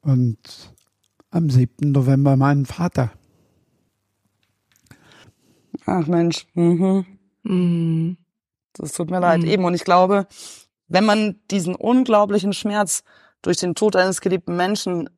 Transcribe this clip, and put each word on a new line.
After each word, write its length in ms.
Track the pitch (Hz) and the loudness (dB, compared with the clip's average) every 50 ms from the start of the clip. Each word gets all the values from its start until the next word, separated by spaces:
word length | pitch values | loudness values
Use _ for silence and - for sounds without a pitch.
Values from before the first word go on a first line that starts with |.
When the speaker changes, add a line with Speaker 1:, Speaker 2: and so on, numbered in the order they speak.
Speaker 1:
Und 360 | _ 151 135 127 127 120 110 _ _ - - - - - _ _ _ _ _ _ _ _ _ _ _ _ | _ 0 2 2 2 0 -2 _ _ -20 -20 -20 -20 -20 _ _ _ _ _ _ _ _ _ _ _ _
am 180 | - 170 170 151 | -4 -2 -2 2
siebten 440 | 127 127 127 120 _ - 147 147 | 2 2 2 2 _ -4 -2 0
November 440 | 139 139 127 131 139 135 139 143 135 | 0 2 2 2 2 2 4 4 4
meinen 300 | 131 139 139 143 143 135 | 4 2 2 2 0 -2
Vater. 460 | - - - 170 175 _ - 127 107 - - _ _ _ _ _ _ _ _ _ _ _ _ _ _ _ _ _ _ _ _ _ _ _ _ _ _ _ _ _ _ _ _ _ _ - _ _ _ - - - - _ _ _ _ _ _ _ _ - - _ | -4 -4 -6 -6 -4 _ -2 -4 -4 -6 -14 _ _ _ _ _ _ _ _ _ _ _ _ _ _ _ _ _ _ _ _ _ _ _ _ _ _ _ _ _ _ _ _ _ _ -20 _ _ _ -20 -20 -20 -20 _ _ _ _ _ _ _ _ -18 -12 _
Speaker 2:
Ach 200 | - 190 185 160 | -4 -4 -2 -2
Mensch, 400 | 147 175 170 170 170 160 - - _ _ | 0 0 2 2 0 -2 -4 -10 _ _
mhm. 520 | 175 170 170 175 165 190 190 190 196 185 - - _ _ _ _ _ | 0 2 2 2 2 2 2 2 0 -2 -6 -14 _ _ _ _ _
Speaker 3:
Mhm. 720 | _ 214 190 180 180 175 170 170 165 165 160 160 160 170 180 _ _ _ _ _ _ _ _ _ _ _ _ | _ -2 -2 0 2 0 0 0 0 0 0 -2 -2 -4 -6 _ _ _ _ _ _ _ _ _ _ _ _
Speaker 2:
Das 180 | - - 156 | -12 -12 -12
tut 180 | - - 175 160 | -8 -8 -6 -4
mir 100 | 180 185 | -2 0
leid. 220 | 175 175 165 170 | 2 2 2 2
Speaker 3:
Mhm. 60 | 165 165 | 2 0
Speaker 2:
Eben, 160 | 202 196 185 | 0 0 0
und 100 | 175 175 | -2 -2
ich 100 | 170 - | -2 0
glaube, 420 | 190 180 180 185 185 202 196 190 _ - - - - - - _ _ _ _ _ _ | 2 4 4 4 4 2 0 -2 _ -12 -20 -20 -20 -20 -20 _ _ _ _ _ _
wenn 160 | 165 180 214 | 0 2 2
man 360 | 214 208 214 214 214 185 _ _ _ | 2 2 2 0 -2 -4 _ _ _
diesen 240 | 190 202 170 175 180 | -4 -4 -2 -4 -6
unglaublichen 760 | - - 220 240 254 262 247 220 208 208 202 202 208 185 202 | -4 -2 2 2 2 2 4 2 2 2 2 0 -2 0 -2
Schmerz 520 | 190 - - 208 208 208 208 170 - - _ _ _ _ _ _ _ _ | -4 -4 -6 -4 -2 -2 -2 -2 -4 -10 _ _ _ _ _ _ _ _
durch 160 | - 180 175 - | -4 -4 -2 -2
den 160 | - 180 160 | -2 -4 -2
Tod 220 | - 214 214 196 | 0 0 0 2
eines 240 | 185 185 190 185 - | 2 0 0 -2 -2
geliebten 360 | - 190 185 180 _ - 175 | -2 -2 -2 -2 _ -4 -4
Menschen 540 | 175 180 190 214 202 - 185 180 170 156 - _ | -2 -2 -2 -2 -4 -4 -4 -4 -4 -6 -8 _